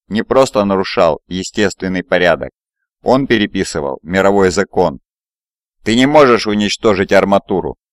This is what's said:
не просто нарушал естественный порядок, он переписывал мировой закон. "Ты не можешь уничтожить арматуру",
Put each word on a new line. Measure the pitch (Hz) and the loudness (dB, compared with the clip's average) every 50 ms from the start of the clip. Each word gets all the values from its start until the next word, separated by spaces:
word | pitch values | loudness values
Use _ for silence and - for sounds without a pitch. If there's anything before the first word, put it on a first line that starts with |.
| _ - | _ -8
не | 95 110 113 | -6 -6 -4
просто | - 117 131 135 - - 107 101 | 0 2 2 2 2 0 -2 0
нарушал | 101 98 95 95 - - 101 90 82 73 - _ | 0 0 -2 -4 -4 -2 0 0 0 0 -2 _
естественный | - 90 92 92 - - 110 104 92 - - 92 95 92 90 87 | -10 -10 -10 -10 -6 -4 -2 -2 -2 -2 -6 -8 -6 -6 -6 -4
порядок, | - 92 87 90 85 80 - - - - _ _ _ _ _ _ _ _ _ | -2 -2 0 2 2 0 0 -4 -10 -14 _ _ _ _ _ _ _ _ _
он | - - 123 135 139 | -2 0 0 0 0
переписывал | - 120 107 104 98 - 95 90 - - 80 71 69 65 - - | 0 0 0 0 -2 -4 -4 -6 -4 -6 -6 -6 -6 -8 -10 -8
мировой | 78 90 95 95 98 101 101 95 92 | -4 0 0 2 2 2 2 2 2
закон. | 76 101 95 - - 98 90 82 69 - _ _ _ _ _ _ _ _ _ _ _ _ _ _ _ _ - | 2 -2 -4 -2 0 0 0 0 -2 -8 _ _ _ _ _ _ _ _ _ _ _ _ _ _ _ _ -4
"Ты | 104 113 | -2 0
не | 123 131 | 0 2
можешь | 139 151 156 147 123 120 104 - | 4 4 4 6 6 4 2 0
уничтожить | 110 104 107 104 98 - - - 113 101 90 98 - 98 | -2 -2 -2 -2 -2 -4 -2 0 0 0 0 0 2 2
арматуру", | 95 95 98 101 95 - - 101 87 78 69 - _ _ _ | 2 2 2 0 0 -2 -2 -4 -4 -4 -6 -10 _ _ _